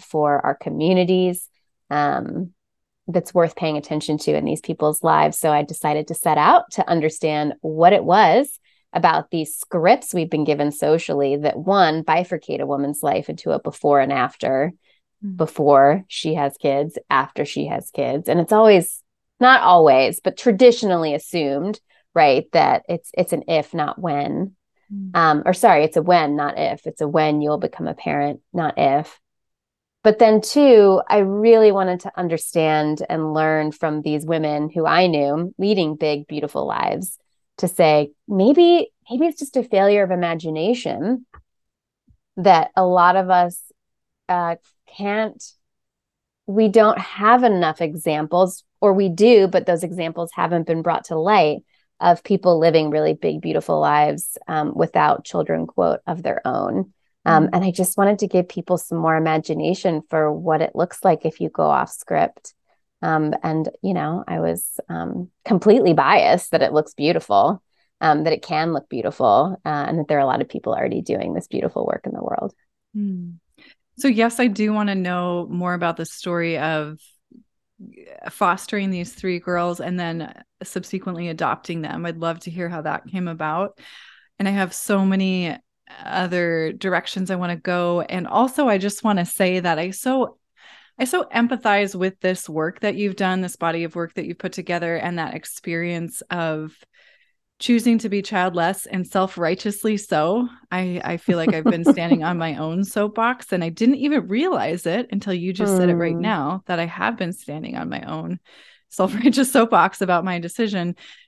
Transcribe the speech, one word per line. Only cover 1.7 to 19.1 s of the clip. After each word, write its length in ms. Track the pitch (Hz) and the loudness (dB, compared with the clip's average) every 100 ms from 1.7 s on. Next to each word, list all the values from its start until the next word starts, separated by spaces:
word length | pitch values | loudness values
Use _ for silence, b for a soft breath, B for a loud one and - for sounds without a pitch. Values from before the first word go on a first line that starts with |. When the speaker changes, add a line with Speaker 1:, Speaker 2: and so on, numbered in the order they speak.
| _ - | _ -4
Speaker 1:
um, 600 | 147 143 135 - - 180 _ _ _ _ _ - | -2 0 -2 -4 -8 -10 _ _ _ _ _ -4
that's 260 | 175 170 | -4 0
worth 220 | 180 165 | 0 0
paying 220 | - 160 151 | 0 -4 -4
attention 420 | 147 151 - 151 | -4 -6 -4 -4
to 160 | - | -2
in 100 | 151 | -2
these 160 | 151 151 | -2 -6
people's 440 | - - 151 156 | -6 -2 -2 0
lives." 340 | 165 156 156 - | 2 4 2 0
So 140 | 160 | 0
I 100 | 147 | 0
decided 460 | 147 - 156 151 151 | -2 -6 -4 -4 -6
to 60 | |
set 240 | 160 170 151 | -4 0 2
out 340 | 160 339 - | 4 4 2
to 160 | - - | -6 -2
understand 680 | 170 156 - 160 151 151 - | 0 -2 -2 -2 -2 -4 -6
what 320 | 160 156 170 | -6 4 6
it 100 | 202 | 6
was 560 | 156 196 185 196 285 - _ _ _ | 4 4 6 4 0 -8 _ _ _
about 380 | - 170 156 156 | 0 2 2 -2
these 240 | 170 156 | -6 -6
scripts 580 | - - 180 170 262 - | -10 -6 0 2 2 0
we've 180 | 180 165 | -6 -2
been 140 | 156 | -2
given 280 | 151 147 147 | 0 0 -2
socially 640 | 147 151 160 - 143 139 143 | -2 0 0 0 -2 -2 0
that, 200 | 147 - | -2 -4
one, 440 | 170 202 170 160 | 0 2 4 2
bifurcate 580 | 151 170 180 180 - 139 | 0 -2 -2 -8 -6 -6
a 60 | 139 | -4
woman's 360 | 139 143 147 | -4 -4 -4
life 260 | 151 92 - | -2 -4 -4
into 240 | 160 - | -8 -4
a 80 | 143 | -4
before 400 | - - 147 143 | -6 -4 2 2
and 120 | 135 | 2
after, 600 | 139 123 - - 131 156 175 _ _ _ _ | 0 -4 -4 -4 -2 -2 -6 _ _ _ _
Speaker 2:
Mm. 120 | 202 185 | -10 -4
Speaker 1:
before 680 | 160 - 147 139 139 151 - | -4 0 4 6 6 4 -4
she 260 | - 160 | -8 -4
has 220 | 160 143 - | -2 -2 -2
kids, 420 | 151 139 151 - - | -2 -2 -4 -8 -2
after 340 | 135 135 - | -2 -2 -6
she 220 | 147 147 147 | -6 -6 -6
has 240 | - - | -8 -8
kids. 380 | - 127 139 - | -6 -4 -4 0
And 120 | 170 | 0
it's 120 | 165 | 2
always 520 | 214 220 196 - - _ | 6 8 6 4 -10 _